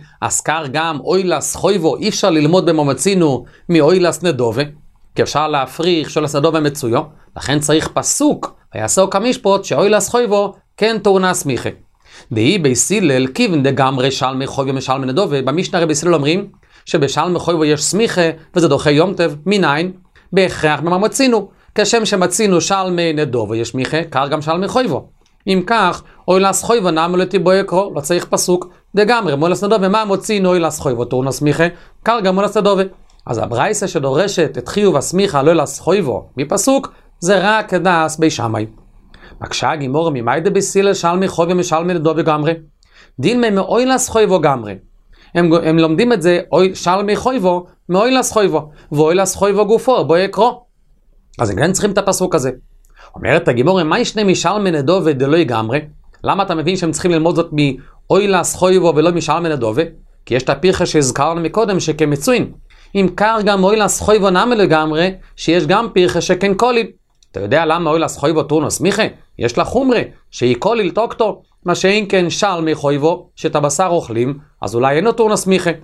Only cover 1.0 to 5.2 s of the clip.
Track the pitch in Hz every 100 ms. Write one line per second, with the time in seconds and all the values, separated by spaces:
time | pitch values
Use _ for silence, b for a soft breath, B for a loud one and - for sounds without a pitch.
1 | - 185 180 147 - - 175 202 160 123
2 | 202 - 196 156 151 185 165 156 143 135
3 | 196 190 156 120 B B B 165 147 185
4 | 170 165 175 127 117 110 147 - - _
5 | _ -